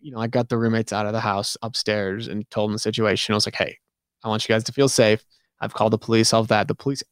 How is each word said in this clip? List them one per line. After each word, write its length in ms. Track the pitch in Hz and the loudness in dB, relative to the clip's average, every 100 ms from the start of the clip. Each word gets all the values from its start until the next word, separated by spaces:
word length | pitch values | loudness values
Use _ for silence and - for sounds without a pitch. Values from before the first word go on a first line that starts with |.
you 100 | 156 | -14
know, 80 | 120 | -6
I 80 | 113 | -2
got 200 | 123 117 | -2 0
the 80 | 120 | 0
roommates 380 | 113 113 110 | 2 0 0
out 100 | 101 | -2
of 80 | 104 | -2
the 80 | 110 | -2
house 360 | 107 98 104 - | -2 -2 -4 -6
upstairs 640 | 113 - - 104 98 98 113 | -8 -6 -2 -2 -2 -4 -6
and 220 | 104 104 | -10 -8
told 200 | - 107 | -2 -2
them 20 | |
the 60 | 107 | -2
situation. 560 | - 110 107 92 - | -4 0 0 0 0
I 20 | 104 | 0
was 100 | 110 | 0
like, 80 | - | -2
"Hey, 200 | 90 - _ _ _ _ | -4 -4 _ _ _ _
I 40 | 113 | -4
want 200 | 110 - | -4 2
you 40 | |
guys 100 | 113 | 0
to 80 | 113 | 0
feel 160 | 123 135 | 0 2
safe. 340 | - 110 107 - _ _ _ | 4 4 4 -2 _ _ _
I've 140 | 110 | -10
called 180 | - 110 | 0 0
the 60 | 110 | 0
police, 340 | - 113 110 | 2 2 4
all 80 | 113 | 2
of 80 | 110 | 2
that." 180 | 110 101 | 2 0
The 80 | |
police 280 | - - 139 - | -2 -4 -6 -8